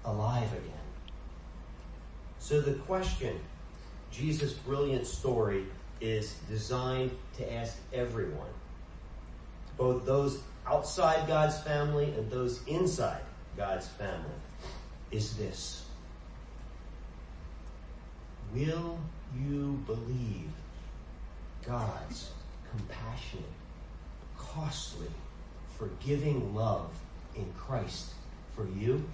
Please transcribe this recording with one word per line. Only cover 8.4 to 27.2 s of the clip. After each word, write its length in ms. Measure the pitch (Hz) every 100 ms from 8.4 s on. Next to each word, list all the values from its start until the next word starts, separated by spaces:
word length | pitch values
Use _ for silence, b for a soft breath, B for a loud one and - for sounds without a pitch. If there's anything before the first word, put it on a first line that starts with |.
| - - - - - - - - - - - - - -
both 280 | 127 123 131
those 360 | 139 139 - - - -
outside 580 | 143 - - 165 160 156
God's 320 | 156 151 -
family 540 | - 147 147 147 147 147
and 120 | 107
those 300 | 127 127 120 -
inside 540 | 160 185 143 131 - - - - -
God's 320 | 101 95 -
family, 480 | - 87 90 110 160 - - B B B - -
is 260 | 110 101 107
this: 480 | 95 - - - - - - - - - - - - - - - - - - - - - - - - - - - - - 104
Will 460 | 113 151 170 170 170 156 - - 127
you 440 | 139 143 143 139 110
believe 640 | 113 117 127 117 92 78 76 - - - - - - - - - - -
God's 680 | 117 107 - - - - - - - -
compassionate, 760 | 110 98 - 113 123 - 190 - - - - - - - - - -
costly, 720 | - 151 151 - - - 87 - - - - - - -
forgiving 760 | 104 87 127 143 147 139 104 104
love 340 | 110 98 82 - - -